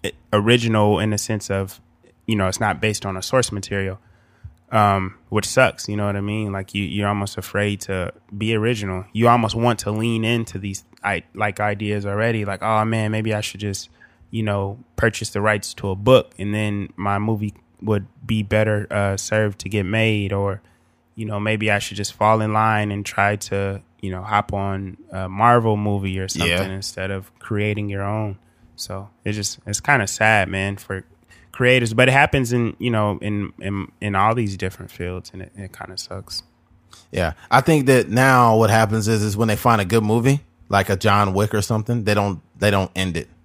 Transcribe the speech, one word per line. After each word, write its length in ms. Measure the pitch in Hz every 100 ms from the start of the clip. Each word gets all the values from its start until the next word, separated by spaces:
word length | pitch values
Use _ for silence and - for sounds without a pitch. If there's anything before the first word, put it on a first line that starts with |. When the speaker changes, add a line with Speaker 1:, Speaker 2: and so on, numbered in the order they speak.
Speaker 1:
i-, 80 | 98 - _
original 640 | 107 104 123 117 110 104 98
in 100 | 107
the 80 | 104
sense 320 | - 107 -
of, 300 | 98 95 - _ _ _ _ -
you 100 | 107
know, 120 | 92
it's 120 | -
not 200 | 107 85
based 240 | 107 104 98
on 120 | 95
a 40 |
source 300 | - 131 -
material, 480 | 101 - 101 95 95 _ _ _ _ - _ _
um, 440 | 110 104 98 92 - _
which 160 | 104 -
sucks. 400 | - 123 - -
You 80 | 104
know 80 | 101
what 100 | 101
I 60 |
mean? 300 | 101 107 104
Like, 220 | 98 95
you, 100 | 101
you're 240 | 92 95 101
almost 280 | 104 101 -
afraid 440 | - 104 104 101
to 320 | - 95 87 - _ 98
be 200 | 110 110
original. 500 | 110 117 101 92 95
You 140 | 107 117
almost 280 | 120 113 113
want 240 | 117 110
to 120 | -
lean 320 | 107 117 113
into 340 | 113 117 113 95
these, 240 | 101 95 _ _
I-, 200 | - 90 -
like, 260 | 98 107 98
ideas 460 | 107 101 104 104 101
already. 400 | 101 113 113 101
Like, 160 | 95
"Oh 220 | 110 110 110
man, 260 | 113 110
maybe 220 | 110 110
I 80 | 107
should 180 | 104 98
just, 300 | 104 98 - _ - _ _
you 120 | 113
know, 360 | 107 101 98 110 - -
purchase 360 | 117 - 110
the 100 | 101
rights 320 | 107 107 - -
to 140 | 101
a 60 | 95
book 380 | 104 127 - -
and 140 | 101
then 360 | 104 107 101 98 -
my 240 | 101 101
movie 340 | 107 110 104 - _ _
would 260 | 107 104 98 _ -
be 160 | 110
better, 460 | 101 107 107 104 -
uh, 280 | 104 101 98
served 420 | - 107 107 95
to 100 | -
get 140 | 107 92
made." 480 | 110 110 107 101
Or, 280 | 98 98 98 _ _ _ _ _ -
you 100 | 107
know, 140 | 104
"Maybe 300 | 107 110 107
I 80 | 101
should 180 | - 101
just 160 | 101
fall 280 | - 107 110
in 120 | 107
line 380 | 107 110 107 104
and 140 | 101 101
try 300 | - 101 104
to, 440 | - 98 98 98 _ _
you 80 | 98
know, 120 | 92
hop 280 | 104 104 -
on 440 | 101 98 95 98 - -
a 180 | 95 92
Marvel 480 | 95 117 120 113 104
movie 420 | 104 101 98 92
or 80 | 95
something 220 | 80 85
Speaker 2:
Yeah. 140 | 87 98
Speaker 1:
instead 420 | 95 95 - 95
of 200 | 98 95 _
creating 500 | - 104 104 104 104
your 140 | 98
own." 340 | 98 107 107 95 _ _ _ -
So 320 | - 95 101 _
it's 140 | 107 104
just, 220 | 104 - -
it's 120 | 104
kinda 260 | - 139 101
sad, 420 | - 110 107 92
man, 260 | 95 98 101
for 280 | - 95 - _ _ _ _ -
creators. 380 | 123 127 117
But 160 | 110 127
it 20 |
happens 420 | 131 151 143 120
in, 220 | 123 117 -
you 120 | 123
know, 260 | 113 104 98
in, 320 | 104 104 101 -
in, 320 | 98 98 90 _
in 140 | 104 98
all 200 | 104 117
these 220 | 104 95
different 340 | 92 - 92
fields, 400 | - 90 92 -
and 80 | 92
it, 100 | 92 101
it 220 | 95 -
kinda 200 | - 95
sucks. 460 | - 95 101 - _ _ _ _ _ - _
Speaker 2:
Yeah. 220 | - 82 - -
I 120 | 120
think 260 | 135 156 131
that 220 | 127 78
now 480 | 113 131 127 120 110
what 120 | 110
happens 380 | 110 110 110 104
is, 160 | 110
is 120 | 107 101
when 100 | 113
they 80 | 104
find 260 | 123 110
a 40 | 95
good 180 | 117
movie, 380 | 107 113 123 143 - _ -
like 200 | 98 95
a 60 | 95
John 380 | 107 101 101
Wick 200 | 95 104
or 80 | 104
something, 420 | 95 110 107 120
they 100 | 104
don't, 280 | 104 101 87 _ -
they 120 | 104
don't 200 | 98 92 -
end 220 | 95 80
it. 120 | - _